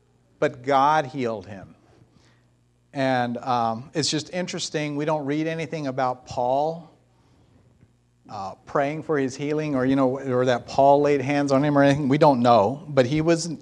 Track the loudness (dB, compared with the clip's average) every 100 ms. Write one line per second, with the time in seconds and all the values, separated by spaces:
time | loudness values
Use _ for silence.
0 | _ _ _ _ -4 -4 0 2 4 2
1 | 0 -4 -6 -6 -10 -16 -18 _ _ _
2 | _ _ _ _ _ _ _ _ _ -4
3 | 0 0 -2 -4 -4 -2 -2 -4 -6 -6
4 | -4 -4 -6 -8 -8 -8 -8 -6 -6 -4
5 | -4 -4 -4 -4 -4 -6 -8 -8 -6 -2
6 | -4 -4 -10 -6 -2 0 -2 -6 -14 _
7 | _ _ _ _ _ _ _ _ _ _
8 | _ _ -16 -12 -12 -14 -6 -2 -2 -4
9 | -4 -2 -2 -4 -4 -4 -2 -2 0 2
10 | 2 0 -2 0 0 0 -2 2 6 6
11 | 4 0 0 -2 2 2 4 4 4 4
12 | 0 4 4 6 6 6 4 -2 -2 0
13 | 2 0 0 0 -2 -10